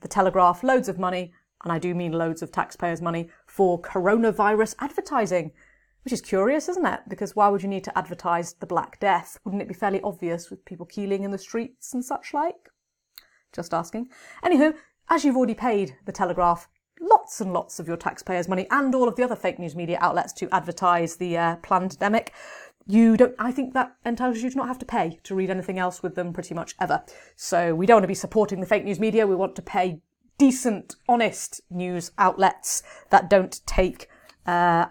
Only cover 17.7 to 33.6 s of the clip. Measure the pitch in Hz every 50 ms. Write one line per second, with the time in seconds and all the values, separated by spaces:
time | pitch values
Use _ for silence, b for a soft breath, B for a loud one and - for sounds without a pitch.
17.7 | - - 170 160 170 170 - - - - - - 185 175 170 175 190 185 190 -
18.7 | 247 277 277 269 254 262 247 240 - - 247 247 226 - - 185 180 - 180 165
19.7 | 139 170 175 165 170 - 175 170 143 240 - - - - 190 - 185 180 156 175
20.7 | 170 - 196 180 175 170 170 160 165 - 180 175 170 165 170 165 170 170 - -
21.7 | 190 180 185 190 - - 196 202 214 226 - - B B B B B B B B
22.7 | B B _ - 196 226 226 226 220 220 247 247 - - 214 247 254 285 262 254
23.7 | - 262 247 254 - _ - 240 240 226 254 254 233 220 240 254 254 269 254 247
24.7 | 254 254 254 - 233 226 175 165 165 - - - 196 190 190 185 190 185 175 185
25.7 | 185 185 180 180 180 - - 180 180 185 175 175 170 - 170 - 175 170 160 -
26.7 | - - 185 - 151 151 - B B B B B B B - - - 170 175 170
27.7 | 165 160 185 196 233 214 190 185 196 - - - - 220 208 202 202 185 185 180
28.7 | 220 202 - 202 202 160 220 220 196 226 220 196 190 175 196 185 190 - - -
29.7 | - 185 180 180 165 151 _ _ _ _ _ _ _ - 277 262 254 254 - 247
30.7 | 208 185 - - - _ _ - 240 240 226 208 220 - - - - - - -
31.7 | 175 175 180 180 180 175 170 - - - 202 185 - - 196 180 - - - -
32.7 | - - - B B B B B - 190 190 156 202 190 185 - - -